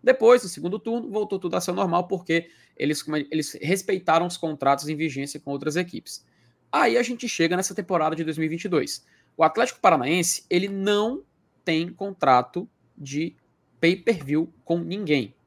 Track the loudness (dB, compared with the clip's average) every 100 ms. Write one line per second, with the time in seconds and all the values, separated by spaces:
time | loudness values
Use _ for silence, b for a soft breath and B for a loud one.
0 | 4 6 8 6 4 -6 -4 -4 -4 -4
1 | -4 -6 -4 -4 -2 -4 -2 -2 0 0
2 | 0 -6 0 -2 -2 b b _ -2 -2
3 | -4 -4 -2 -4 -4 -6 -2 -2 0 -2
4 | 2 2 2 -4 -6 -2 2 2 0 -4
5 | -4 -4 -8 -10 -8 -6 -4 -4 -4 -8
6 | -14 -16 _ _ _ _ _ 2 2 2
7 | 0 -4 -8 0 0 0 -2 -6 -2 0
8 | 0 -2 -6 -4 -4 -4 -2 -2 -2 -8
9 | b b b 2 2 4 -2 4 4 4
10 | 2 0 0 -4 _ -2 -2 -4 0 2
11 | 0 -4 -12 _ _ _ -2 -2 -2 -6
12 | -10 0 4 4 4 -8 -10 _ _ _
13 | -10 -6 -6 -10 _ _ _ _ 2 2
14 | 0 -2 0 -2 -2 _ _ -2 -2 -6
15 | 0 0 0 _